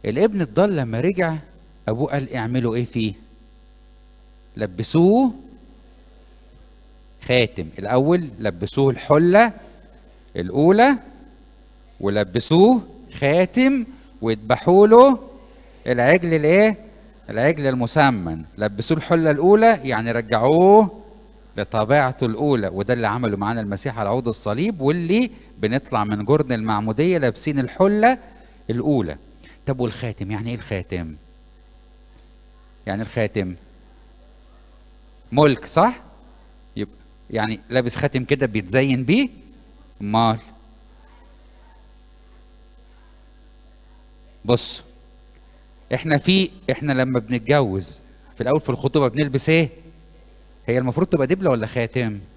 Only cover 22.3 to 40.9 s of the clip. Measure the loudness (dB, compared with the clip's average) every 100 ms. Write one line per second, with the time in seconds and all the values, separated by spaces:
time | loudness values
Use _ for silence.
22.3 | -2 -2 0 -2 -6 -4 -2 -2 -4 -4
23.3 | -4 -4 -4 -6 -6 -8 -6 -4 -2 -4
24.3 | -6 -6 -4 -4 -2 -2 -2 0 0 -2
25.3 | -6 -20 -6 -4 -4 -4 -4 -2 -4 0
26.3 | 0 0 -4 -2 -4 -4 -2 -2 0 -2
27.3 | -4 -6 -4 -6 0 0 4 2 2 -8
28.3 | -20 -20 -18 -8 -4 0 0 -2 -8 -18
29.3 | -20 -20 -12 -8 -4 -4 -6 -10 -8 -8
30.3 | -8 -8 -10 -8 -10 -8 -10 -10 -14 -20
31.3 | -20 _ _ -20 -20 _ _ -20 -20 -20
32.3 | -20 -20 -20 -20 -16 -10 -8 -6 -4 -4
33.3 | -4 -6 -10 -20 -20 -20 -20 -20 _ -20
34.3 | _ _ -20 _ -20 -20 -20 -20 -20 -2
35.3 | 2 4 2 -2 0 0 -2 -18 -20 -20
36.3 | -20 -20 -20 _ -12 -12 -12 -20 _ -10
37.3 | -6 -6 -8 -4 -2 -2 -4 -4 -4 -2
38.3 | -2 0 -4 0 0 2 0 2 0 0
39.3 | -6 -20 -20 -20 -20 -20 -12 -2 2 2
40.3 | 0 -8 -20 -20 -20 _